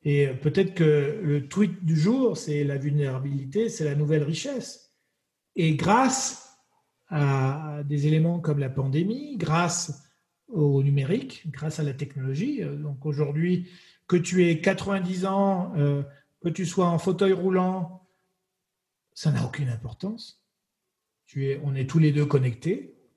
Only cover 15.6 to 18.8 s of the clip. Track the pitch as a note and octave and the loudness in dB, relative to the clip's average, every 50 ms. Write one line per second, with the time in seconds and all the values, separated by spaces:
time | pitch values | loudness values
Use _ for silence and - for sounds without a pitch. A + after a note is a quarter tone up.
15.6 | F3+ - A#3 D#3 C#3+ C#3+ C#3+ C#3+ C#3 C#3 - _ _ _ _ _ - E3+ D#3+ - | -2 -2 0 0 2 2 2 0 -4 -6 -12 _ _ _ _ _ -4 -4 -2 -2
16.6 | F#3 D#3 - G3+ F3+ F3 E3+ D#3+ - F#3+ F3+ F#3 G3+ F#3+ F#3+ F3+ F3 F#3+ F#3 F#3 | -4 -2 0 2 2 2 2 0 0 -2 0 2 2 2 2 2 2 2 2 2
17.6 | F#3 F#3 F#3 F#3 F3 - - - _ _ _ _ _ _ _ _ _ _ _ _ | 2 0 -2 -4 -6 -8 -10 -18 _ _ _ _ _ _ _ _ _ _ _ _
18.6 | _ _ _ _ | _ _ _ _